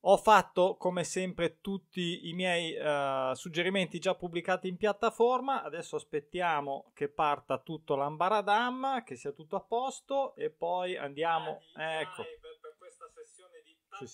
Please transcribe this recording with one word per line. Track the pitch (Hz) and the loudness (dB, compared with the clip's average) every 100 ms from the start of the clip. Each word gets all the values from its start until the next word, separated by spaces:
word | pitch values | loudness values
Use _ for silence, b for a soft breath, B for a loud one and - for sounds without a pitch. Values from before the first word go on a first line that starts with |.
| - | 8
Ho | 196 | 6
fatto | - 208 180 - 185 185 | 10 8 8 4 2 4
come | 180 180 | -2 -2
sempre | 170 - 185 170 165 - | -4 -4 -4 -2 -2 -2
tutti | - 196 _ - 175 180 165 | -8 -8 _ -4 -4 -4 -6
i | |
miei, | 170 185 170 165 | -2 0 2 0
eh, | - 151 147 139 135 131 131 | -2 0 0 0 0 0 -2
suggerimenti | 180 160 180 196 175 175 | -4 -2 0 2 -2 -2
già | 185 175 | -2 -2
pubblicati | 175 170 175 185 185 | -2 -4 0 -2 -2
in | 180 | 0
piattaforma, | 214 202 233 - 233 254 262 269 | 0 2 -2 4 4 4 0 -4
adesso | 151 160 - 151 | -4 -8 -6 -8
aspettiamo | - 151 - 180 175 151 143 139 - - | -4 -6 -6 -2 2 2 0 -8 -10 -6
che | 143 | -6
parta | - 151 139 - 131 | 0 2 2 -2 -4
tutto | - 156 - 143 | -4 -12 -2 0
l'ambaradam, | 143 156 180 214 202 208 247 254 269 262 | 0 0 2 2 4 2 2 -2 -2 -4
che | - 123 | -6 -10
sia | 143 | -10
tutto | 143 156 196 | -10 -6 -6
a | |
posto | - 233 262 254 _ 277 269 - | -2 -2 -2 -6 _ -2 -2 -4
e | 156 | -8
poi | _ 170 180 180 185 | _ -4 -2 -2 -6
andiamo, | 143 139 165 165 160 156 - - | -8 -2 0 0 -2 -10 -14 -8
ecco. | 156 160 147 - - - - - - - 539 _ 165 - - - 185 480 320 320 _ 392 | -6 -4 -6 -8 -12 -12 -20 -18 -20 -20 -20 _ -20 -20 -20 -20 -20 -20 _ _ _ -16
Ci, | - | -16